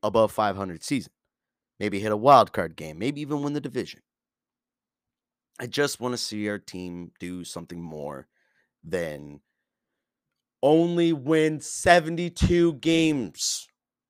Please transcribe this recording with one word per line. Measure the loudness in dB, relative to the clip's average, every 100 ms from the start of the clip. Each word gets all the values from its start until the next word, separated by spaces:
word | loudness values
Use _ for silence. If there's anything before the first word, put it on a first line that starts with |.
above | 0 2 2
five | 2 -2 -2
hundred | -6 -10
season. | -6 -6 -6 _ _ _ _ _ _ -6
Maybe | -4 -2
hit | -2
a | 2
wild | 8 8 8
card | 2 -4 -6
game. | -12 -6
Maybe | -6 -6
even | -6 -6
win | -4
the | -4
division. | -6 -6 -8 -10 _ _ _ _ _ _ _ _ _ _ _ _ _ _ _ -12
I | -6
just | -2 -2 -2
wanna | -6 -4
see | -6 -6 -6
our | -6
team | -10 -12 -10 -10 -12 -12
do | -12 -10
something | -12 -14 -14 -12
more | -12 -10 -10 -12 -16 _ _ _ _ _
than | -6 -4 -4 -8 -14 -20 _ _ _ _ _ _ _ _ _ _ _ _
only | 4 4 4 2 0
win | 0 0 2 2 0
seventy-two | -8 -2 4 6 4 -2 -4 0 2 4 4
games. | 2 0 2 2 0 -2 -6 -6 -6 -10 _ _ _